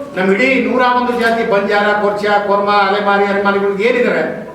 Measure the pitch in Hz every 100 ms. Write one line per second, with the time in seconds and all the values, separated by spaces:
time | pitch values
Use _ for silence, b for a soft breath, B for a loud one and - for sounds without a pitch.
0 | - 185 190 196 262 254 - 247 247 247
1 | 240 233 226 226 220 196 202 208 208 208
2 | 202 202 208 208 202 202 202 202 196 202
3 | 202 202 202 196 202 196 202 190 226 247
4 | - 170 - - -